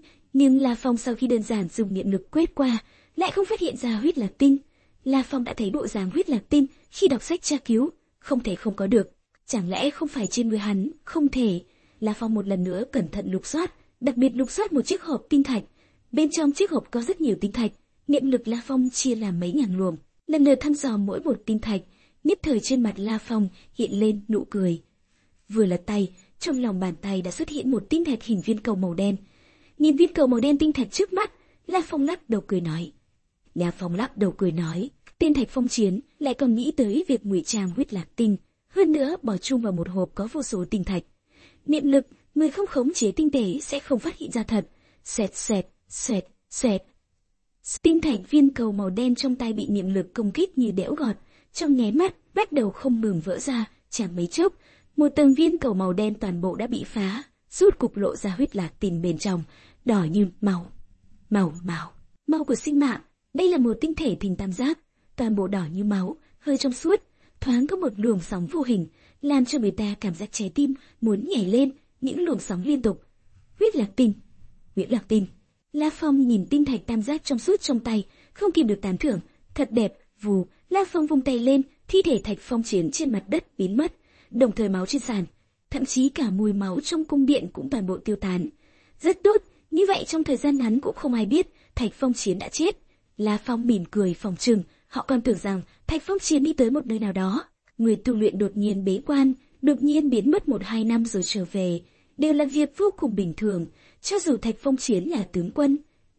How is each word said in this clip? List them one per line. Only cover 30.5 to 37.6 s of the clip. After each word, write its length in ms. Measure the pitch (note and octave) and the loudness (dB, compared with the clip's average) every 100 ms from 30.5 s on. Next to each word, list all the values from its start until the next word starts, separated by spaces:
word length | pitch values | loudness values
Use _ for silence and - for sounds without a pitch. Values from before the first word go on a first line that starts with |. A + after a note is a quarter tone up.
| C#4+ | 4
tinh 140 | D#4 | 2
thạch 200 | D4 G#3+ | 0 -2
trước 200 | - G4+ | -2 -2
mắt, 200 | F#4 G#4+ - _ _ - | -2 -4 -8 _ _ -4
La 160 | F4+ D#4+ | -2 -2
Phong 180 | D#4 | 0
lắc 240 | C#4 F4+ - | 0 -2 -2
đầu 120 | G#3+ - | -4 -2
cười 140 | F#3 | -2
nói. 320 | E3+ D#3+ F3+ - _ _ _ _ _ | -2 -4 -8 -14 _ _ _ _ _
La 160 | F3 F3 | -2 -2
Phong 240 | - F3 | -2 -6
lắc 220 | F3 C4 - | -4 -4 -2
đầu 160 | G3 | -2
cười 200 | - F#3 | 0 -2
nói, 380 | E3 D#3+ E3+ B3+ - - _ | 0 -4 -4 -8 -10 -20 _
tên 160 | D#4+ | 2
Thạch 140 | C#4+ G#3+ | 4 2
Phong 180 | C4 B3 | -2 -2
Chiến 320 | - G3+ F#3+ - _ | 0 0 0 -6 _
lại 160 | C#4 | -4
còn 200 | A#3+ C4 | 0 2
nghĩ 180 | A3+ C4+ - | 2 0 0
tới 280 | A3 B3 F#4 | 0 0 0
việc 180 | A#3+ G#3 | -2 0
ngụy 160 | F#3 | -2
trang 280 | - A3 | -2 -4